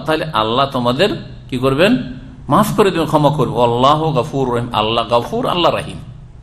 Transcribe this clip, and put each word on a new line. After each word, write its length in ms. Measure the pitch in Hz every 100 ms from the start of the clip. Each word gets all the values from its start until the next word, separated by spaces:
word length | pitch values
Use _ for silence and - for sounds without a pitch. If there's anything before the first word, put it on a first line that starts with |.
| -
তাহলে 200 | 156 160
আল্লাহ 400 | 110 110 120 139
তোমাদের 440 | 135 120 127 202 - - - -
কি 80 | 127
করবেন? 400 | 131 135 190 254 - - - - -
মাফ 260 | 156 214 -
করে 160 | 202
দেবেন, 140 | 165 156
ক্ষমা 240 | 156 147
করবেন। 260 | 151 117 110
আল্লাহ 560 | 120 120 131 151 160
গফুর 380 | 127 113 139 127
রহিম, 180 | 120 120
আল্লাহ 340 | 120 107 117 110
গফুর, 380 | 120 120 220 247
আল্লাহ 280 | 180 165 104
রহিম। 220 | 76 - - - - -